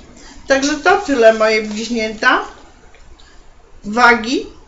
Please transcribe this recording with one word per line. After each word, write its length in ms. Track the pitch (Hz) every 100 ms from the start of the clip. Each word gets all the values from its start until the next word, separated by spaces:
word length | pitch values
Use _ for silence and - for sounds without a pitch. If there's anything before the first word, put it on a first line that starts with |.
| - - - - -
Także 260 | 269 285
to 260 | 294 359 403
tyle, 320 | - 262 220
moje 300 | 220 220 220
bliźnięta, 840 | 214 208 226 233 220 214 262 349 403 - - - - - - - - - - - - -
wagi 640 | 208 220 240 233 220 311 - -